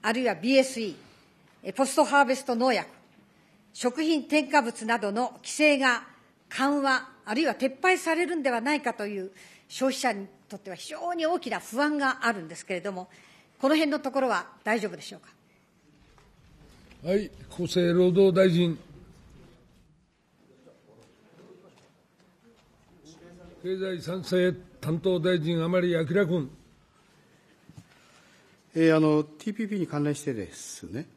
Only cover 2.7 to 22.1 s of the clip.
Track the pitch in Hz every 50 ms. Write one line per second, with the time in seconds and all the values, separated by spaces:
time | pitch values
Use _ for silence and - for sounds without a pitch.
2.7 | 240 190 160 - - - _ _ _ _ _ _ _ _ _ _ _ _ _ _
3.7 | _ - - 247 247 - 320 311 330 302 247 - 294 302 294 269 302 294 254 233
4.7 | 226 - 220 220 233 233 196 202 202 220 254 233 - - - - - - 302 302
5.7 | 294 269 269 254 240 226 - - - - _ _ _ _ _ _ - - 262 277
6.7 | 294 294 269 269 262 247 - - - - _ - 214 254 330 285 220 - 247 269
7.7 | 262 - - 370 370 - - 330 330 311 359 277 349 330 269 269 247 233 226 269
8.7 | 302 285 208 247 220 - 208 202 208 196 185 196 - - - - - - _ _
9.7 | - - 254 269 254 - - 254 220 202 196 - - _ _ _ 208 190 _ 196
10.7 | 180 165 - - 302 302 339 349 359 339 320 311 349 359 349 254 208 180 - -
11.7 | 214 240 285 302 302 294 277 269 240 - - 233 233 202 165 156 165 - - -
12.7 | 196 175 165 202 190 180 180 - - - - - - - _ _ _ _ - 269
13.7 | 311 311 320 294 277 294 294 269 254 277 262 254 214 180 180 - - - _ 214
14.7 | 220 233 196 208 170 156 - - - - _ - _ _ _ _ _ _ _ _
15.7 | _ _ _ _ _ _ _ _ _ - _ _ _ _ _ - - - - -
16.7 | - - - - - - 135 156 190 208 208 156 - - - - - - 175 156
17.7 | - 180 180 175 170 175 180 180 175 185 196 190 175 180 190 190 165 170 175 170
18.7 | 160 - - - - - - - - - - - - - - - - _ _ _
19.7 | _ _ _ _ _ _ _ _ _ _ _ _ _ _ _ _ _ _ _ -
20.7 | _ _ _ _ - - 113 _ _ _ _ _ _ 165 185 - - - - -
21.7 | _ _ _ _ _ _ _ _